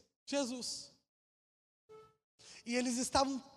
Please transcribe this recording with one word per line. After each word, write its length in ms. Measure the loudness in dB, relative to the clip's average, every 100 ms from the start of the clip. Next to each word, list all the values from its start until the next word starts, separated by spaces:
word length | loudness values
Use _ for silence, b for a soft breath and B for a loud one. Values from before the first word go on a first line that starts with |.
| -20 _ 0
Jesus. 640 | 2 2 -2 -4 -6 -10 -18 _ _ _ _ _ _ _ _ _ -20 -20 _ _ _ B B -2
E 80 |
eles 220 | 0 2 0
estavam 420 | 2 4 4 0 -8